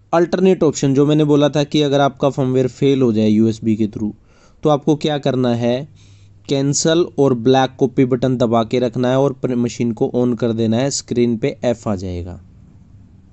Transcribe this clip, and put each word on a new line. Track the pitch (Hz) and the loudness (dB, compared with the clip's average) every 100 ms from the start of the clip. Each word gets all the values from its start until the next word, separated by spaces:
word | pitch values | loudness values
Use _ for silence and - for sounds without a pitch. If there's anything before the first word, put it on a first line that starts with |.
| _ | _
अल्टरनेट | 165 170 185 190 175 | 0 0 2 2 4
ऑप्शन, | 156 - 143 | 2 0 0
जो | 135 143 | 2 2
मैंने | 151 | 2
बोला | 151 147 147 | 2 2 2
था | 147 | 0
कि | 143 151 | -2 0
अगर | 147 139 | 0 2
आपका | 139 - 143 | 0 0 -4
फर्मवेयर | 127 131 131 127 | -2 0 0 -2
फेल | - 139 135 | 0 0 2
हो | 127 | 2
जाए | 107 107 | 2 2
यूएसबी | 107 113 110 113 107 | 2 2 0 -2 -2
के | 107 | -2
through | 110 107 - _ _ _ _ | -4 -8 -8 _ _ _ _
तो | 156 | 0
आपको | 147 151 151 | 0 0 -2
क्या | 156 147 | -2 -2
करना | 139 127 123 | -2 0 0
है, | 117 120 123 151 - - - - - - | 0 -2 -2 -6 -18 -20 -20 -20 -14 -4
कैंसिल | 139 139 143 165 165 175 - | -2 0 0 0 0 0 0
और | 139 | 0
ब्लैक | 123 117 131 131 - | 2 2 2 2 0
कॉपी | 135 - | -2 0
बटन | 131 127 131 127 | 0 0 0 0
दबा | 123 117 | 0 0
के | 113 127 | 0 -2
रखना | 123 127 123 | -2 -2 0
है | 131 | 0
और | 139 | 0
प्र-, | 131 135 123 | -2 -4 -2
मशीन | 117 - 120 | -4 -2 -4
को | 110 135 | -2 -2
on | 123 123 117 | 0 -2 0
कर | 120 | -2
देना | 113 113 113 | -2 0 0
है, | 139 | -2
स्क्रीन | - - 123 120 113 | -4 -6 -2 0 -2
पे | 135 - | -4 -4
एफ | 123 120 113 | -4 -4 -4
आ | 98 | -6
जाएगा, | 92 87 90 87 - - - - - - - - - | -6 -10 -10 -14 -20 -20 -20 -20 -20 -20 -20 -20 -20